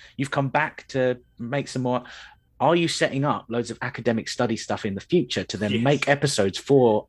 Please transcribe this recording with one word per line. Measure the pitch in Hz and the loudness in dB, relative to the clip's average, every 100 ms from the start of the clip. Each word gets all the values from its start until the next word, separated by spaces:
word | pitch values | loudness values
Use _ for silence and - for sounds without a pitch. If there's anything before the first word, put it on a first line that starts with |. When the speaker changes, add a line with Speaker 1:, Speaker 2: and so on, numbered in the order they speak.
| - - | -12 -6
Speaker 1:
you've | 139 | -4
come | - 139 | -2 0
back | 147 151 - - | 0 0 -4 -6
to | 135 127 123 - - | 0 0 0 -8 -12
make | 120 139 - | -6 -6 -4
some | 135 | -4
more. | 127 123 - - - - _ - | -2 -2 -4 -16 -20 -20 _ 0
Are | 135 175 | 2 4
you | 160 | 2
setting | - 160 135 | 0 0 0
up | 143 107 - | 0 -2 -4
loads | 113 113 | -4 -4
of | 113 | -6
academic | 123 - 117 113 95 | -8 -4 -2 -2 -2
study | - 123 110 | -2 -2 -2
stuff | - 104 | -4 -6
in | 110 98 | -4 -6
the | |
future | - 180 - - | 0 0 2 -2
to | 90 101 | -4 -4
then | 104 | -2
Speaker 2:
Yes. | 113 | 2
Speaker 1:
make | 127 143 139 | 2 2 2
episodes | 143 143 - 98 92 | 2 2 2 0 0
for | - 139 123 107 | 2 6 6 4